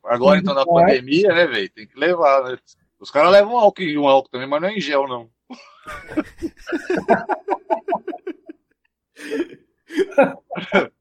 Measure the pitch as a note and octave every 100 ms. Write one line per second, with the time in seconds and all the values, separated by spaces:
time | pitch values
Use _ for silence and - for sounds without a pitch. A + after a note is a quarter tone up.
0 | G#2 A#2+ C3+ F#3 D#3 C#3 C#3 E3+ F3 C3
1 | B2+ D#3+ G3+ E3+ D#3+ A2+ F#2+ - G#2+ C3
2 | D#3+ F3 D3 C#3 B2+ B2 _ _ _ _
3 | C3 C#3+ E3+ G3+ G#3 A#3+ G#3 F#3+ F3 D3
4 | C#3+ C3+ C3+ B2+ C3+ D3 F#3 G#3+ D3 C#3
5 | C#3 B2 A#2 _ - B3 - _ - -
6 | - - - - E4 - - E4+ - F4
7 | - A3+ - - - - - - - E4+
8 | - - F#4+ - E4 - _ _ _ _
9 | _ - D4 C#4 E4+ - _ _ _ E4
10 | G4 - - - - F#3 F#3 G3+ C3+ _